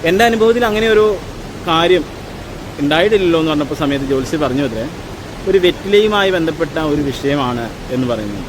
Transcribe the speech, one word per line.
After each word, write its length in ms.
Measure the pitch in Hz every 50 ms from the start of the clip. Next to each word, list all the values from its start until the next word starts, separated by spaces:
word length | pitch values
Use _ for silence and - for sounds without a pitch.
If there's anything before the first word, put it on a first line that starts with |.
| -
"എൻ്റെ 200 | 165 180 202 233
അനുഭവത്തിൽ 400 | 233 226 220 220 226 233 240 240
അങ്ങനെ 220 | 220 208 214 220
ഒരു 300 | 226 220 214 214 214 202 175 - - - - - - - - -
കാര്യം 380 | 180 160 165 170 175 185 175 147 - - - - - - - - - - - - - - -
ഉണ്ടായിട്ടില്ലല്ലോ" 600 | 143 143 151 160 180 214 220 202 185 175 165 160
എന്ന് 120 | 160 156
പറഞ്ഞപ്പോൾ 240 | 151 147 147 135 151
സമയത്ത് 300 | - 156 139 143 139 135
ജ്യോത്സ്യ 320 | 135 139 135 131 - 160
പറഞ്ഞു 260 | 156 151 131 127 139 143
അത്രേ, 220 | 127 113 110 117 151 - - - - - - - - - - -
"ഒരു 100 | 196 185
വെറ്റിലയുമായി 760 | 196 175 180 170 - - 190 202 208 214 214 208 202 196 190
ബന്ധപ്പെട്ട 460 | 185 175 160 160 151 151 165 147 - 160
ഒരു 220 | 156 151 143 151
വിഷയമാണ്" 680 | 143 139 123 - - 139 143 147 135 123 123 120 117 110 - - - -
എന്ന് 160 | 127 127 131
പറയുന്നു. 340 | 123 120 110 107 104 98 95 85